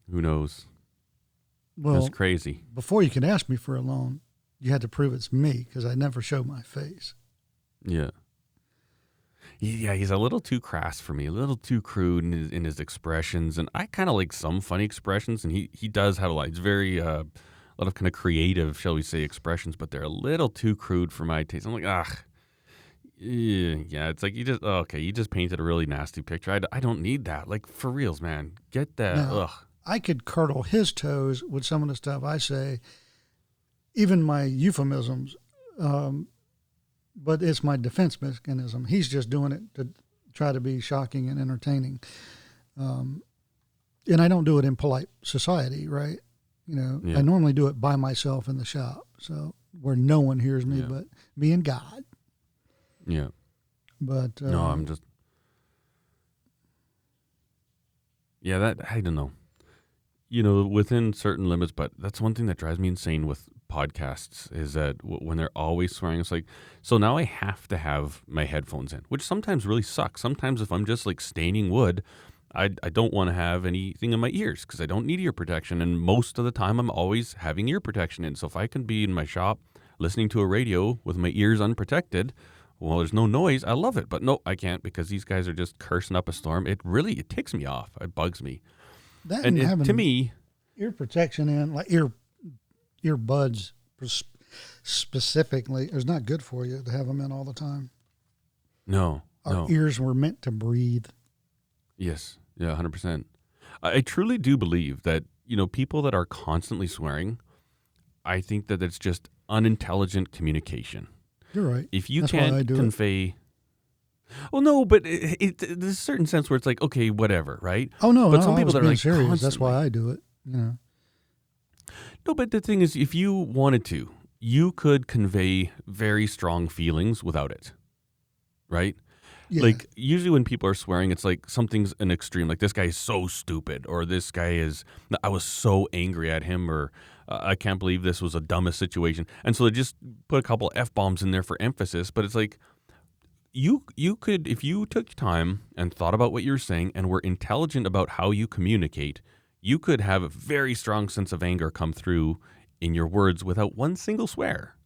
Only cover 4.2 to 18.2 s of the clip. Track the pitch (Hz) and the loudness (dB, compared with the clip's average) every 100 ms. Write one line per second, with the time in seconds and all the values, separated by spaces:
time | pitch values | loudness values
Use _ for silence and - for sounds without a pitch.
4.2 | _ _ _ _ 127 139 113 - 139 123 | _ _ _ _ 0 0 0 0 0 0
5.2 | - 131 147 120 123 131 120 131 143 123 | -2 2 2 0 -6 -6 -2 0 -2 -2
6.2 | 110 139 127 131 - 139 147 180 - - | -4 -4 -4 -8 -12 -12 -12 -12 -16 -16
7.2 | _ _ _ _ _ _ - 82 71 - | _ _ _ _ _ _ -4 -2 -2 -8
8.2 | _ _ _ _ _ _ _ _ _ _ | _ _ _ _ _ _ _ _ _ _
9.2 | _ _ - - 107 113 107 98 98 98 | _ _ -20 -6 -4 -2 -2 0 2 2
10.2 | 117 240 - 123 - 80 82 - - 71 | 2 0 -2 -4 -4 -6 -4 -6 -8 -6
11.2 | 73 98 139 120 - 120 - 98 90 87 | -4 -4 -4 -4 -2 -2 -2 0 2 2
12.2 | 85 85 78 85 80 73 76 - 80 80 | 0 -2 -4 -4 -4 -6 -10 -8 -4 -2
13.2 | 82 85 80 80 82 - 208 - 185 104 | -2 -2 -2 -2 -4 -6 -6 -2 0 0
14.2 | 87 - 80 92 - 90 104 - - 98 | 0 -4 -4 -4 -2 -2 -2 -4 -2 -2
15.2 | - 110 80 95 - - 113 104 101 90 | -2 -4 -2 -2 -4 -8 -2 2 4 4
16.2 | 92 78 71 82 98 101 95 90 82 78 | 0 0 -2 -2 0 2 2 0 0 -2
17.2 | 78 - - - - - 95 - 90 - | -6 -14 -20 -20 -14 -6 -4 0 -2 0